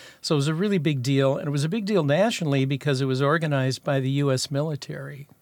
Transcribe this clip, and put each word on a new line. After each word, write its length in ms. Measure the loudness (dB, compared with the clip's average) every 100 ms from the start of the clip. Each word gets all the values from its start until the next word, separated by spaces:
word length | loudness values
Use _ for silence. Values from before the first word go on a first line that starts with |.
| -20 -10
So 140 | -2
it 40 | 0
was 100 | 0
a 60 |
really 240 | 0 0 0
big 260 | 0 0
deal. 320 | 0 2 2 2
And 100 | -2
it 60 |
was 100 | -2
a 60 | -2
big 160 | -2
deal 180 | 0 2
nationally 600 | 4 4 2 0 0 2
because 360 | 2 0 0 0
it 40 |
was 180 | 0 2
organized 640 | 2 2 0 0 0 -2
by 160 | -2 0
the 100 | 0
U 220 | 0 2
S 180 | 0 -2
military, 760 | -2 -4 -6 -8 -12 -12 -16 -18 _